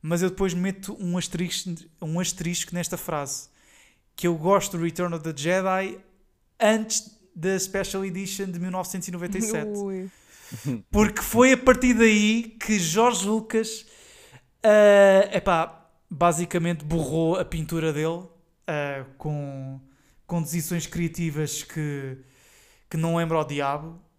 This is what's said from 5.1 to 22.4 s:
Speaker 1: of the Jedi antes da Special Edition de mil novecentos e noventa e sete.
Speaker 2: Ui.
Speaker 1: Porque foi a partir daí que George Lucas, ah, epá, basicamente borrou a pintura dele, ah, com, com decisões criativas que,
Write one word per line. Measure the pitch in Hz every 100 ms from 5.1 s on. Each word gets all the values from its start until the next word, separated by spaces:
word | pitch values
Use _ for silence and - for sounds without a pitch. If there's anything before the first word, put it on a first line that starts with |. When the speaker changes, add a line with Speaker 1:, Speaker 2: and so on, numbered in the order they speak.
Speaker 1:
of | 170
the | 156 139
Jedi | 151 185 190 185 190 190 _ _ _ _ _ _
antes | 214 220 220 - - _ _ -
da | 175 190
Special | 190 196 190 190
Edition | 196 180 196 - 196
de | 175
mil | 185
novecentos | 185 180 185 175
e |
noventa | 175 175 196
e |
sete. | 220 220 214 202
Speaker 2:
Ui. | 196 190 185 _ _ - - 117 143 120 -
Speaker 1:
Porque | 208 208 -
foi | - 226 254
a | 247
partir | 254 247 254
daí | 226 226 214 208 226 233 -
que | - 214
George | 165 180 240 202 196
Lucas, | 220 220 226 220 - - - - - - - _ _
ah, | 220 208 208 202 196 190 202 202
epá, | 196 170 170 - _ _ _
basicamente | 147 175 160 175 175 170 170
borrou | 151 165 151 160 165 185
a | -
pintura | 160 151 165 160
dele, | 147 160 170 185 _ _ _ -
ah, | 151 143 139 135 -
com, | 151 147 143 135 135 135 131 _ _ _ -
com | 170
decisões | 156 170 156 175 156
criativas | 165 170 160 165 147 151 -
que, | - 160 151 143 135 135 - _